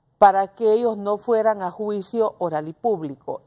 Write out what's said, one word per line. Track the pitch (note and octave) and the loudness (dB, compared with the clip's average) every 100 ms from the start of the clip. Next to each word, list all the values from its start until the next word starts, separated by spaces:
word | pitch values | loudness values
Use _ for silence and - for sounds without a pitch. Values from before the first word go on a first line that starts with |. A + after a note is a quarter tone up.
| _ _ | _ _
para | G3+ F#3+ G3 | 6 6 0
que | - A3+ | -2 0
ellos | A3 A#3+ G#3 | 2 0 -2
no | G3+ G#3 | -4 -4
fueran | - A3+ A3 G#3 | 0 0 0 -2
a | F3+ | -6
juicio | F3 G#3 G#3 F#3 A#3 G#3+ - | -6 -6 -6 -6 -4 -4 -4
oral | F3 D#3 D#3 | -6 -4 -8
y | |
público. | D#3+ A#3+ F#3+ D#3 C3+ - C3+ | -6 -4 -4 -6 -10 -12 -14